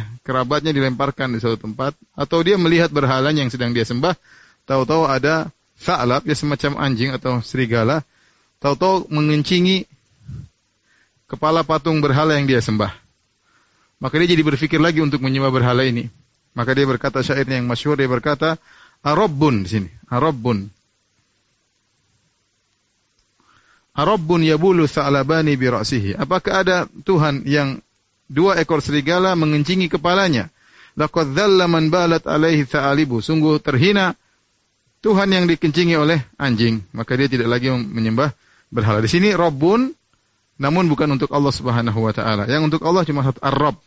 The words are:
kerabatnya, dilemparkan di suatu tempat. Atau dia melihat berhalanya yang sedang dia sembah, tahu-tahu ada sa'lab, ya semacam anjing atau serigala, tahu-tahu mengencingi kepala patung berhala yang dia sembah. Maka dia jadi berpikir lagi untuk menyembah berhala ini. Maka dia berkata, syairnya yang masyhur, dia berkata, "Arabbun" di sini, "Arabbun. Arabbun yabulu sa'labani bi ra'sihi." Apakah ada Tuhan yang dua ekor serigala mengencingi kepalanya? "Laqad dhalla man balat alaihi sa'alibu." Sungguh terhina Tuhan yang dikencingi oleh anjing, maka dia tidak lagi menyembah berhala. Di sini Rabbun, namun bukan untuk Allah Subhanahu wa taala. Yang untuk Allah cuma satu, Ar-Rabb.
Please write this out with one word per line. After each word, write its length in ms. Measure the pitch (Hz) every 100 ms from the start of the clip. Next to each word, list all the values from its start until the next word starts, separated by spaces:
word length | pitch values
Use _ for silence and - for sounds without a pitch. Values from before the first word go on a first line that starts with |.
| 107 120 -
kerabatnya, 480 | 131 123 147 156
dilemparkan 600 | 143 135 123 139 - 131 117
di 20 |
suatu 240 | 117 113
tempat. 320 | 110 107 139 - _ -
Atau 240 | 143 165
dia 160 | 170 202
melihat 320 | 165 170 170
berhalanya 560 | 147 131 131 139 156 131
yang 80 |
sedang 160 | 127 120
dia 160 | 120 110
sembah, 320 | 120 165 175 _ - - _ -
tahu-tahu 400 | 135 123 160 151
ada 480 | 131 147 160 160 _ _ _
sa'lab, 480 | - 170 120 131 -
ya 80 |
semacam 480 | 135 147 139 143 143
anjing 320 | 139 117 135
atau 240 | 127 127 123 -
serigala, 560 | 131 120 117 113 151 - _ _ _ _ _
tahu-tahu 480 | 143 139 185 190 -
mengencingi 720 | 151 151 151 143 180 185 190 - _ _ _ - - - _ _ _ _ _ _ _ -
kepala 340 | 127 156 165
patung 380 | 151 156 165 156
berhala 400 | 147 135 156 147
yang 80 | 139
dia 160 | 123
sembah. 320 | 107 107 104 - _ _ _ _ _ _ _ _ _ -
Maka 160 | 131 156
dia 80 | 175
jadi 160 | 165 156
berpikir 320 | 135 156 160
lagi 240 | 165 160
untuk 160 | 151 139
menyembah 320 | 131 135 135
berhala 320 | 127 123 123
ini. 240 | 131 120 113 - _ _ _ -
Maka 180 | 120
dia 140 | 131 135
berkata, 340 | 127 139 131
syairnya 380 | 123 139 127 131
yang 80 | 123
masyhur, 320 | 117 147 143
dia 80 | 135
berkata, 500 | 123 151 143 156 160 _ - - _
"Arabbun" 640 | 143 156 208 139 151 110 90
di 20 |
sini, 200 | 107 90 - -
"Arabbun. 640 | 123 156 131 120 104 104 _ _ _ _ _ _ _ _ _ _ _ _ _ _ _ _ _ _ _ _ _ _ _ _ _ _ _ _ _ _ _ _
Arabbun 540 | - 156 214 160 175 156
yabulu 420 | 151 190 175 151
sa'labani 720 | - 143 143 135 160 156 139
bi 80 | 127
ra'sihi." 480 | 117 107 127 98 92
Apakah 480 | 139 185 202 190
ada 140 | 185 180 - -
Tuhan 400 | 143 180 151 139
yang 400 | 139 147 139 131 _ _ _ _ -
dua 240 | 135 190 175
ekor 180 | 160 156
serigala 560 | 131 147 139 175 190 175
mengencingi 560 | 156 151 147 185 170
kepalanya? 560 | 160 170 185 190 123 85 _ _ - - -
"Laqad 400 | 151 175 147 139
dhalla 320 | 208 190 175
man 240 | 165 156
balat 320 | 180 170 165
alaihi 400 | - 151 160 151
sa'alibu." 560 | 135 151 139 143 147 117
Sungguh 400 | - 160 156 151
terhina 560 | 151 127 180 202 185 - _ _ _ _ _ _ _ _ 214
Tuhan 240 | 196 196
yang 160 | 190 175
dikencingi 480 | 165 160 147 175 160
oleh 240 | 147 165 - -
anjing, 480 | 139 110 117 110 95
maka 240 | 113 113 127
dia 160 | 135
tidak 160 | 127 117
lagi 240 | 120 127
menyembah 640 | 123 107 113 110 113 147 - _ _ -
berhala. 320 | 123 110 107
Di 80 | 110
sini 240 | 170 208
Rabbun, 640 | 180 170 135 160 226 262 - _ _ _ _ _ -
namun 320 | 139 170 175
bukan 240 | 147 151 135
untuk 160 | 143
Allah 240 | 143 143 -
Subhanahu 480 | 127 120 117 107
wa 80 | 110
taala. 320 | 107 110 104
Yang 320 | 101 147 156 156
untuk 60 |
Allah 240 | 160 185 156
cuma 160 | 143
satu, 160 | 131 -
Ar-Rabb. 400 | 143 131 147 107